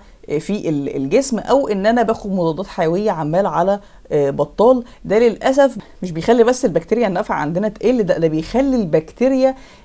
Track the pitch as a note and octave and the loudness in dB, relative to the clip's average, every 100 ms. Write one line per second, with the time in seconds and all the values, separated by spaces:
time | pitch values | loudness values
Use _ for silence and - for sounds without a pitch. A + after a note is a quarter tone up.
0 | - - - D3 - G#3 E3 C#3+ C#3 C#3+ | -8 -20 -6 -6 -4 -4 -2 -4 -4 -6
1 | C3+ A3+ C4+ A3 - C4+ C4+ G3 G#3 A#3+ | 0 0 0 -4 0 0 0 0 0 2
2 | A3 A3 G3+ F#3 E3 D#3 F#3 - D#3+ F3 | 0 -2 -4 -2 -2 -2 -8 -2 -2 0
3 | G#3+ E3 D3+ F3 G3 D3+ F#3 G3+ - - | -2 -2 -2 0 0 0 0 -2 -6 -20
4 | - D3+ C#3 C#3+ - - A3+ B3+ A#3 - | -4 0 0 -2 -4 2 4 2 -2 -16
5 | D#3+ G#3 A#3 - C4 C4+ C#4 A3 - - | -2 2 2 2 2 4 2 0 -14 -12
6 | F#3 D#3+ F#3+ B3 A3+ C4 A3 D#3+ - A3 | -8 -4 2 4 4 2 0 -2 0 0
7 | G#3+ F3+ G#3+ E3 D3 E3+ G#3+ G#3 A3+ B3 | 0 -2 -2 -4 -2 -2 -4 -2 0 0
8 | F#3 - E3 D#3 D#3+ A#3 C#4 B3+ F3 D#3 | 0 2 2 0 -2 -2 0 0 0 -2
9 | D#3 - B3+ C4 C4 C4 - - | -2 -2 0 2 2 0 -12 -20